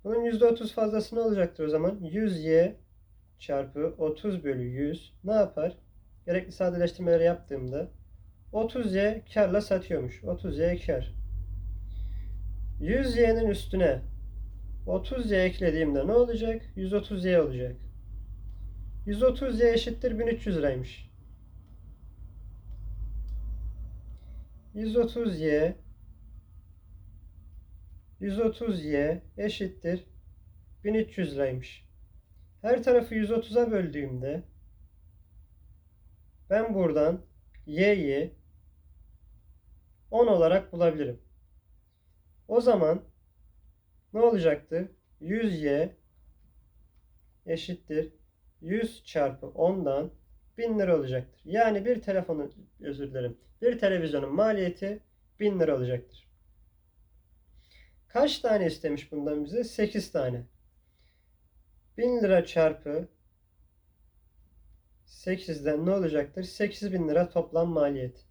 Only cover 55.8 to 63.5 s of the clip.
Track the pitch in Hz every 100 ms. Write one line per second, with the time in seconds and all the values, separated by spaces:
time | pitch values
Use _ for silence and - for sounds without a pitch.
55.8 | 127 123 - - _ _ _ _ _ _
56.8 | _ _ _ _ _ _ _ - _ -
57.8 | - _ _ 240 294 - 240 208 170 156
58.8 | 156 143 - 151 147 147 147 220 233 -
59.8 | 208 214 - 160 127 123 - _ _ _
60.8 | _ _ _ _ _ _ _ _ _ _
61.8 | _ - 240 240 202 185 170 170 156 151
62.8 | - 156 180 _ _ _ _